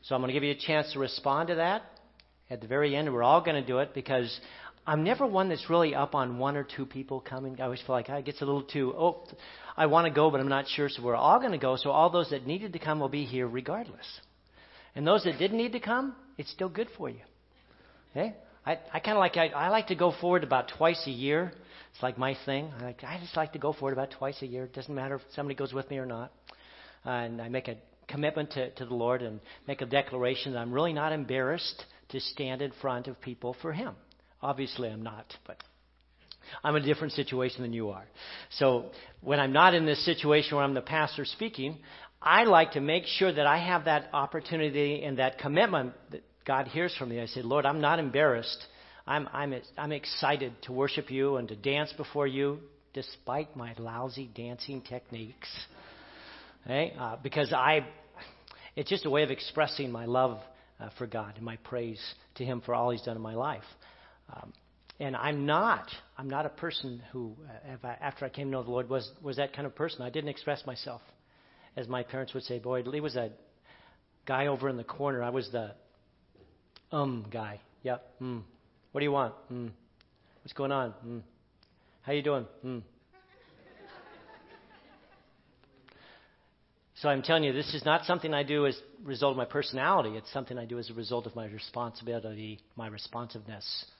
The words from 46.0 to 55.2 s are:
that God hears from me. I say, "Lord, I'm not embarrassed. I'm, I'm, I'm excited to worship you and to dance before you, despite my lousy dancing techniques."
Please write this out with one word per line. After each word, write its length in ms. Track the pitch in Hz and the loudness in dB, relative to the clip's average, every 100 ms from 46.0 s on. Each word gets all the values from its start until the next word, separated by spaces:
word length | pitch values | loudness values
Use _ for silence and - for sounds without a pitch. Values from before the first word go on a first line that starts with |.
| - | -14
that 120 | - - _ - | -14 -14 _ -2
God 220 | 135 135 | 0 0
hears 280 | 156 175 - | -2 -2 -2
from 140 | 127 | -6
me. 100 | 117 | -4
I 60 | 117 | -6
say, 160 | - | -6
"Lord, 240 | 117 143 139 | 0 4 4
I'm 160 | 151 | 4
not 180 | 147 165 | 4 4
embarrassed. 640 | 147 131 151 117 117 - - - - - - | 2 4 6 4 -2 -8 -12 -20 -20 -20 -2
I'm, 200 | 147 143 | -2 -2
I'm, 220 | - 143 127 - - | -4 -4 -4 -8 -8
I'm 140 | 147 | -6
excited 600 | 147 - - 139 147 131 117 | -6 -6 -2 0 0 -2 -8
to 80 | - | -8
worship 380 | 127 139 - - | 0 0 0 -4
you 280 | 135 139 135 | 0 0 0
and 100 | 117 | -4
to 80 | 107 | -4
dance 360 | 139 143 151 | 0 0 0
before 340 | - 143 147 139 | -4 -6 -2 0
you, 320 | 135 143 147 165 - _ | 0 -2 -2 -12 -20 _
despite 640 | - 131 - - 135 151 131 | -12 -12 -12 -6 -4 -6 -10
my 180 | 117 113 | -12 -10
lousy 520 | 113 113 131 123 131 113 | -10 -6 -8 -8 -12 -10
dancing 460 | 120 120 - 135 | -10 -10 -10 -10
techniques." 680 | 123 123 - 113 | -8 -12 -10 -12